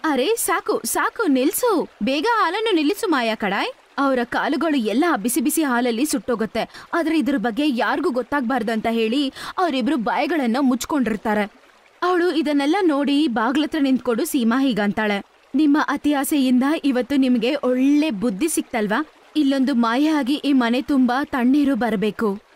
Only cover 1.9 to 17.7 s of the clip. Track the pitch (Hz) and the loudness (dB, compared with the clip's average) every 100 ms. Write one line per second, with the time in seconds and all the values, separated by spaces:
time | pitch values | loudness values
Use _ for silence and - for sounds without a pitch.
1.9 | _ 208 285 403 453 349 381 453 349 294 | _ -2 0 0 0 0 0 0 0 0
2.9 | 403 427 285 226 220 202 202 359 523 _ | -2 0 0 0 -2 -2 -2 -4 -8 _
3.9 | - 277 254 240 175 196 277 320 285 214 | -2 0 0 -2 -2 -2 -2 0 0 0
4.9 | 220 349 269 208 320 277 311 294 240 247 | 0 0 0 -2 -2 0 0 0 0 0
5.9 | 226 302 269 - 226 220 226 185 - - | 0 -2 -2 -2 -4 -2 -4 -6 -10 -6
6.9 | 339 320 330 247 285 220 214 302 240 214 | -2 0 0 0 0 -2 0 0 0 0
7.9 | 262 339 247 240 285 233 254 220 226 226 | 0 -2 -2 -2 -4 -2 -2 -2 -2 -2
8.9 | 226 220 262 269 - - - 359 262 233 | 0 0 0 -2 -6 -12 -2 -2 0 0
9.9 | 302 220 196 285 320 247 233 269 262 - | 0 -2 -2 -2 0 0 0 0 0 -2
10.9 | 302 240 214 233 214 202 - _ _ _ | 0 0 -2 -2 -2 -2 -8 _ _ _
11.9 | _ 359 359 349 311 294 285 277 370 370 | _ 0 2 2 0 0 0 2 2 2
12.9 | 277 285 285 311 226 226 277 294 320 277 | 2 2 2 2 0 0 0 0 0 2
13.9 | 262 - 226 330 294 226 240 269 214 202 | 0 0 -2 0 0 0 2 2 0 0
14.9 | 202 214 202 - _ _ 262 302 285 - | 0 -2 -2 -6 _ _ 0 4 2 2
15.9 | 285 285 294 - 302 262 247 269 330 277 | -2 0 0 0 0 2 2 2 0 0
16.9 | 254 247 285 262 247 226 294 247 | 0 0 0 2 2 0 -2 0